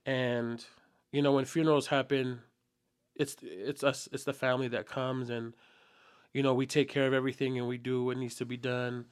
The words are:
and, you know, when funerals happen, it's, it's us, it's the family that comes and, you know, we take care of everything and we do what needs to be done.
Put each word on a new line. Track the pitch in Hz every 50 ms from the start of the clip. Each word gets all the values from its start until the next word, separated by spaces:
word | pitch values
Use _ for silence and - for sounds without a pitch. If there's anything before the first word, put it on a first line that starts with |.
| -
and, | 135 135 127 127 123 123 120 117 117 117 117 - - - - _ _ _ _ _ _
you | - 143
know, | 143 143
when | 139 135 131
funerals | - - 165 160 156 151 143 139 -
happen, | 147 139 131 131 139 135 131 127 123 120 - _ _ _ _ _ _ _ _ _ _ _ _ _ -
it's, | - 147 - - -
it's | 135 104 80 92 101 131 143 -
us, | 139 139 131 - - -
it's | - - -
the | 143
family | 131 - 135 131 127 127 131 120
that | 120 104 -
comes | - - 135 127 131 131 131 127 120
and, | 120 117 117 117 117 _ - - - _ _ _ _ _ - - - _ _ _
you | - 135
know, | 139 135 131
we | 127 135
take | 131 - 151 139 139
care | - 143 135
of | 131
everything | 135 131 131 135 127 - 139 131 131 123
and | 123 120
we | 127 123
do | 120 127 127 127 123
what | 127 123
needs | 127 131 117 -
to | - 127
be | 120 123
done. | 123 123 127 123 123 123 123 123 123 120 -